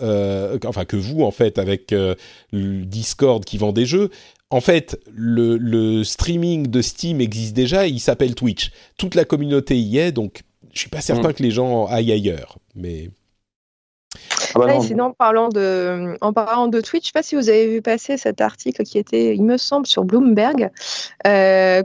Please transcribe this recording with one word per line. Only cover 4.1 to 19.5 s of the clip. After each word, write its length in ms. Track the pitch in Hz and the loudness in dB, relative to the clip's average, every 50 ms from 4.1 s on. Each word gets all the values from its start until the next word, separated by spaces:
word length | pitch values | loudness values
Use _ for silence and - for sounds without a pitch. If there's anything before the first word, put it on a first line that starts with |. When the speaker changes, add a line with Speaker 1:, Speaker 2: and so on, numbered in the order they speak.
| - - - - _ _ _ _ | -4 -12 -20 -20 _ _ _ _
Speaker 1:
En 100 | 135 127 | -2 0
fait, 400 | - 196 175 160 - - - - - 107 | 2 2 2 2 0 -4 -12 -14 -14 -18
le, 440 | 110 107 113 117 117 117 117 117 117 | -10 -4 -2 0 2 2 4 2 2
le 480 | 117 120 113 113 113 110 110 110 110 107 | 0 0 0 2 2 2 2 2 0 0
streaming 640 | - - - - 170 170 170 170 175 170 156 143 123 | -2 -4 -4 -4 -2 -2 0 0 0 -2 -2 -2 0
de 120 | 110 127 | 0 0
Steam 380 | 113 - - - - 170 165 139 | 0 -2 -6 -6 -6 -4 -2 -2
existe 340 | 120 110 104 113 113 110 107 | -2 -2 -4 -6 -6 -4 -2
déjà 300 | 127 127 127 180 196 196 165 | -2 0 2 2 2 0 0
et 20 | |
il 80 | 131 117 | -2 0
s'appelle 380 | - - 123 - 139 123 120 | 0 0 0 2 0 -2 0
Twitch. 340 | - 247 226 180 - - - - - - _ _ - | -2 -2 -2 -2 -2 -6 -8 -10 -16 -20 _ _ -8
Toute 180 | 196 180 - | -8 0 0
la 80 | 175 156 | 0 2
communauté 520 | - 160 143 147 143 143 139 135 - 135 120 | 2 0 -2 0 0 0 0 0 2 0 0
y 200 | 113 104 113 147 | 0 0 0 0
est, 140 | 170 175 | 0 0
donc 300 | 139 123 107 98 - - - _ _ _ - _ | -2 -4 -6 -6 -10 -16 -20 _ _ _ -20 _
je 60 | _ - | _ -12
suis 120 | - - | -10 -8
pas 100 | - 151 | -10 -6
certain 300 | - - - 120 117 160 | -4 -2 0 0 0 0
Speaker 2:
Mm. 40 | 139 | 0
Speaker 1:
que 80 | - | 0
les 80 | 135 117 | -2 0
gens 360 | 107 123 127 127 120 113 104 | 0 0 -2 0 0 -2 -2
aillent 260 | 95 120 113 113 117 | 0 -2 -2 0 0
ailleurs, 460 | 107 107 101 98 85 76 - - - - _ _ _ | 0 0 0 -2 -4 -4 -10 -16 -20 -20 _ _ _
mais 340 | 101 90 87 82 80 82 92 101 _ _ _ _ _ _ _ _ _ _ _ _ _ _ _ _ _ _ _ - - - - - - - - - | -12 -10 -10 -10 -10 -12 -14 -18 _ _ _ _ _ _ _ _ _ _ _ _ _ _ _ _ _ _ _ -20 -20 -12 -8 -6 -6 -6 0 2
Speaker 2:
Ah 40 | 233 | 4
bah 80 | 123 - | 4 6
Speaker 3:
Ah, 60 | 277 | 4
Speaker 2:
non. 80 | 269 | 2
Speaker 3:
et 40 | 226 | 2
sinon, 180 | 226 220 233 247 | 0 -2 -2 -2
en 60 | 254 | -2
parlant 360 | 247 - 240 220 220 226 233 233 | 0 2 2 4 4 4 2 2
de, 680 | 214 202 196 190 185 180 180 180 180 175 175 175 - - | 0 0 0 0 0 0 -2 -2 -4 -4 -6 -6 -6 -2
en 120 | - 214 | -2 0
parlant 360 | 208 226 214 220 233 247 240 240 | 0 0 0 0 0 2 2 2
de 120 | 226 226 | 0 -2
Twitch, 240 | 220 - - 330 - | -2 -2 -4 -4 -4
je 20 | - | -2
sais 40 | |
pas 100 | - 311 320 | -2 -2 -2
si 100 | - 311 | 0 -2
vous 140 | 285 233 220 | 0 2 4
avez 180 | 214 220 226 | 4 4 4
vu 160 | 220 226 226 | 2 0 -2
passer 340 | 214 233 226 240 - - 277 | 0 -2 -2 -2 -2 -4 -6
cet 240 | 262 - 220 208 - | -2 -2 -4 -2 0
article 440 | 220 214 - - - 254 - - 208 | -2 -2 -2 -6 -8 -6 -4 -4 -6
qui 140 | - - 208 | -4 -4 -4
était, 360 | 208 - 226 233 233 226 214 | -2 0 0 2 2 2 2
il 80 | 196 | 2
me 140 | 208 226 | 2 2